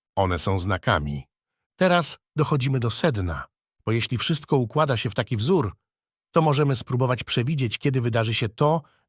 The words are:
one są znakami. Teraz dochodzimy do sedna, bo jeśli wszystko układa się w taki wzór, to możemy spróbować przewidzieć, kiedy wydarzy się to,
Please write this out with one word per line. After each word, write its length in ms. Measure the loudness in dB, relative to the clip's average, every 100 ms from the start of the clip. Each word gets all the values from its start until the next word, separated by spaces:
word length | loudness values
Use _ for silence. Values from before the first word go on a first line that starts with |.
| _ 0
one 240 | 0 0
są 200 | 0 0
znakami. 640 | 0 -2 0 0 0 -8 -10 _ _ _ _ 0
Teraz 420 | 2 2 0 -6 _ -2
dochodzimy 440 | 0 0 0 0
do 120 | -2
sedna, 540 | 0 0 0 -2 -6 -10 _ _ _ -4
bo 60 |
jeśli 260 | -2 -2 -2
wszystko 400 | -2 -4 0 0
układa 400 | 0 0 0 0
się 120 | -2
w 60 | -4
taki 220 | -2 -2
wzór, 380 | 2 2 0 -6 _ _ _ _ _
to 100 | 2
możemy 340 | 2 4 2 0
spróbować 480 | -2 0 0 -2
przewidzieć, 540 | -2 -2 -2 -2 -2 -2
kiedy 240 | -2 0
wydarzy 320 | 0 0 0
się 160 | 0 -2
to, 320 | 0 2 2 -2 _